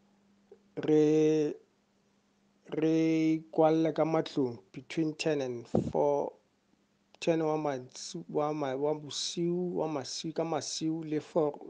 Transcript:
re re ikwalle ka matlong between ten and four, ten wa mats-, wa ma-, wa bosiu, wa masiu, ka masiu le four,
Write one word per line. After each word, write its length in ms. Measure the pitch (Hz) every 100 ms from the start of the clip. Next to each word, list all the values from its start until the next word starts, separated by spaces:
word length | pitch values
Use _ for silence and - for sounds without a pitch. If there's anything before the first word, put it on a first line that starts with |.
| _ _ _ _ _ - _ -
re 800 | 156 151 151 156 156 156 151 - _ _ _ _ _ _ _ _ _ _ -
re 640 | 151 160 160 160 160 160
ikwalle 600 | 160 - - 156 160 160
ka 120 | 156 156
matlong 520 | 160 156 147 123 113 -
between 400 | 135 - 165 156
ten 280 | 151 160 143
and 260 | 127 120 117 - -
four, 420 | 160 147 143 - - _ _ _ _ _ _ _ -
ten 220 | 170 160
wa 140 | 156 156
mats-, 580 | 147 131 127 - - 170 -
wa 240 | 151 151
ma-, 220 | 151 135 135
wa 180 | 147
bosiu, 840 | 156 143 - - 175 170 175 180 180
wa 120 | 156
masiu, 460 | 147 123 - 165
ka 100 | 160
masiu 600 | 165 147 - - 160 160
le 160 | 156 151
four, 340 | - 170 147 -